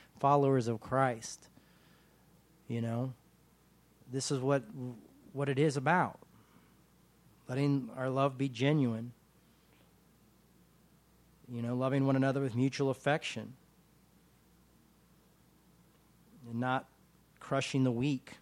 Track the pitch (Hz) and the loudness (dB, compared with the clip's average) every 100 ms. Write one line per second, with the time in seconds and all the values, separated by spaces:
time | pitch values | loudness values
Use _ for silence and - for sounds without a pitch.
0 | - - 139 143 139 135 113 113 - 131 | -20 0 4 6 6 2 0 -4 -2 0
1 | 131 120 - - - - _ _ _ _ | 2 0 -10 -16 -20 -20 _ _ _ _
2 | _ _ _ _ _ _ - 117 117 117 | _ _ _ _ _ _ -8 -6 -4 -4
3 | 131 123 _ _ _ _ _ _ _ _ | -6 -8 _ _ _ _ _ _ _ _
4 | - 131 - 139 131 139 107 123 123 117 | -10 -8 -4 -2 2 0 -2 -10 -10 -12
5 | - - - 135 139 135 151 139 131 175 | -18 -20 -14 -6 -2 2 2 2 2 2
6 | 120 - - - - - _ _ _ _ | 2 -4 -20 -20 -20 -20 _ _ _ _
7 | _ _ _ _ - 127 143 139 117 131 | _ _ _ _ -8 -2 2 2 -2 -6
8 | 131 131 139 131 139 117 139 156 127 113 | -2 0 0 0 -4 0 2 4 2 0
9 | 120 - _ _ _ _ _ _ _ _ | -8 -14 _ _ _ _ _ _ _ _
10 | _ _ _ _ _ _ _ _ _ _ | _ _ _ _ _ _ _ _ _ _
11 | _ _ _ _ - 120 117 123 131 139 | _ _ _ _ -12 -6 -4 0 2 2
12 | 135 135 135 135 135 117 131 - 135 127 | 4 4 2 2 -2 0 0 2 -2 0
13 | 143 147 - 117 110 127 _ _ _ _ | 0 0 -2 -10 -12 -16 _ _ _ _
14 | _ _ _ _ _ _ _ _ _ _ | _ _ _ _ _ _ _ _ _ _
15 | _ _ _ _ _ _ _ _ _ _ | _ _ _ _ _ _ _ _ _ _
16 | _ _ - - 120 117 127 131 - _ | _ _ -20 -20 -10 -4 0 -2 -4 _
17 | _ _ _ _ - 135 131 139 131 117 | _ _ _ _ -4 -2 0 2 2 2
18 | 139 131 - - | -2 -2 -6 -20